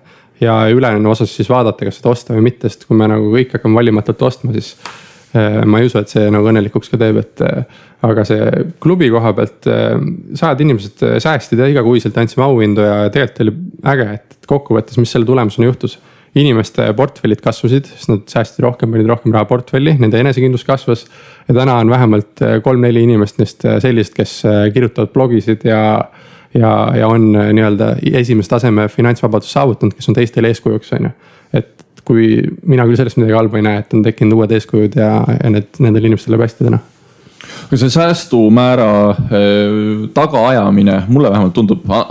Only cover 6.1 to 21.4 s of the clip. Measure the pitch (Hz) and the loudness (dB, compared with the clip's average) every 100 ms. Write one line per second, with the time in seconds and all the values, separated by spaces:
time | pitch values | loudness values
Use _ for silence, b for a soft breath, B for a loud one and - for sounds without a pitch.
6.1 | 110 104 104 107 110 101 113 - 113 110 | 0 2 2 2 2 0 -4 -4 -2 0
7.1 | 107 110 - - - 127 b b b 117 | 0 -4 -4 -4 -4 -8 b b b -2
8.1 | 110 107 110 110 - - - 156 180 135 | 0 0 0 0 -2 -4 -2 0 2 2
9.1 | 117 113 107 110 - 120 113 113 113 110 | 2 0 0 -4 -4 -4 -2 -2 -2 -4
10.1 | 117 - - 165 135 151 117 98 - 120 | -8 -12 -4 -2 0 0 0 -6 -4 -2
11.1 | 113 160 147 - 117 135 143 117 120 110 | -2 -2 -4 -2 0 0 2 2 0 0
12.1 | 117 113 - 135 123 107 104 104 104 104 | -2 -2 0 0 2 2 2 2 0 0
13.1 | 147 127 - 110 107 185 - - 139 104 | 0 -2 -2 -4 -4 -10 -6 -2 0 -2
14.1 | 107 - - - 143 - 110 - - 117 | -8 -16 -18 -4 -4 0 -2 -2 -2 0
15.1 | 131 117 131 110 - 117 127 123 - b | 0 0 0 0 0 0 -2 -8 -12 b
16.1 | b b 139 143 113 - - 113 107 143 | b b 0 2 0 -2 -4 -2 0 -2
17.1 | - 117 104 - - 120 135 139 - - | -2 -4 -2 -4 -2 0 0 -2 -8 -4
18.1 | 101 - 120 110 - 120 123 117 113 110 | -4 -4 -6 -6 -4 -4 -2 -2 0 0
19.1 | 117 117 107 107 123 - 131 147 151 110 | 0 -2 -2 0 -4 -2 -2 0 2 2
20.1 | 110 139 127 131 127 - 135 - 117 - | 2 0 0 0 -2 -2 -2 -2 -4 -6
21.1 | B B B | B B B